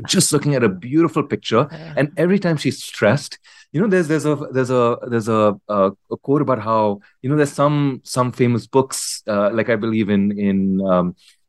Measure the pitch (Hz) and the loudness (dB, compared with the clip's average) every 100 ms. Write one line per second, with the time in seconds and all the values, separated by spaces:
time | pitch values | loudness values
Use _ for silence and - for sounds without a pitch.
0 | - 190 - 147 147 139 117 92 123 151 | -2 0 2 0 0 0 0 0 -2 0
1 | 165 165 143 104 - 110 143 165 - - | 0 0 -2 -4 -2 0 0 -4 -8 -4
2 | 147 - 165 196 180 156 139 - - - | -2 0 0 2 0 -2 -2 -6 -10 0
3 | 104 135 - - _ - _ 143 208 185 | 2 2 -2 -18 _ -20 _ -2 0 2
4 | 156 156 143 147 - 127 127 127 120 120 | 2 0 0 -2 -2 -2 0 2 2 0
5 | - 117 107 110 107 101 - 104 98 101 | -2 -2 0 2 2 0 -2 0 0 0
6 | - - - 143 131 123 107 113 107 101 | -10 -8 -2 0 0 -2 0 0 0 -2
7 | - _ 127 151 143 - 143 147 143 123 | -8 _ -2 0 0 2 0 2 0 -2
8 | - - 123 113 123 117 - 135 131 - | -6 -2 -2 2 2 2 0 0 0 -2
9 | - - - 104 101 113 110 113 113 110 | -10 -10 -4 0 0 0 0 0 0 0
10 | 101 104 101 101 101 98 98 95 95 90 | 2 2 0 0 0 0 0 0 2 2
11 | 90 87 _ _ | 0 -4 _ _